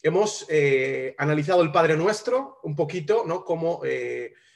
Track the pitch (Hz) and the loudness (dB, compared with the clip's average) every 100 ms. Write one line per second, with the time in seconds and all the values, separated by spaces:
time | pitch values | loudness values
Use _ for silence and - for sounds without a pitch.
0 | 156 180 208 - - 156 143 135 135 131 | 0 2 0 -2 -2 2 4 2 0 -4
1 | 131 - 147 151 147 180 165 170 165 156 | -6 -4 0 0 2 4 4 4 4 4
2 | 185 208 - 254 277 - 165 147 156 180 | 0 0 0 -2 -2 -10 -8 -4 -4 -4
3 | 151 220 180 180 - 165 165 170 139 127 | 0 0 0 -4 -4 -4 -2 -4 -4 -4
4 | 123 123 120 - _ | -6 -8 -10 -16 _